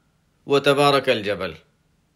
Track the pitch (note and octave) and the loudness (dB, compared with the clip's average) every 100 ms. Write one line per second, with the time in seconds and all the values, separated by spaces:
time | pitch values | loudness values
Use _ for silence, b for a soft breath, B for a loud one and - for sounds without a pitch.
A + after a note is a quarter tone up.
0 | _ _ _ _ - C#3 C#3+ C#3 C#3+ C#3 | _ _ _ _ -2 0 2 2 2 2
1 | C3 A2+ G2+ G2 F#2 D#2+ _ _ _ _ | 0 -2 -2 -6 -8 -12 _ _ _ _
2 | _ | _